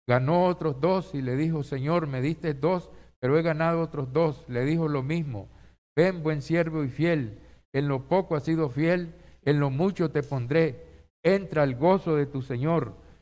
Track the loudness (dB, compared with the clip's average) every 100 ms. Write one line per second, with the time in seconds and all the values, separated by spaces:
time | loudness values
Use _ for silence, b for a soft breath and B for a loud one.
0 | 0 2 4 4 2 2 -2 0 0 0
1 | -2 -6 -4 -2 0 -2 -4 -4 -2 0
2 | -2 -2 -2 -2 -4 -2 0 0 -4 B
3 | B _ 0 2 2 0 0 0 -2 -4
4 | -2 2 2 0 -4 -2 0 2 0 -2
5 | -2 -4 -4 -8 -10 b b b _ 2
6 | 2 2 -2 -4 0 0 0 -2 -4 0
7 | 0 2 -2 -8 B B _ -2 0 -2
8 | 0 0 0 -2 0 0 0 0 0 0
9 | -2 -12 B B 0 2 2 2 0 0
10 | -2 -2 -4 -6 0 2 2 -2 -14 -20
11 | -20 _ 2 2 0 0 0 2 2 2
12 | 2 0 0 -4 -6 -4 0 0 -2 -8
13 | b b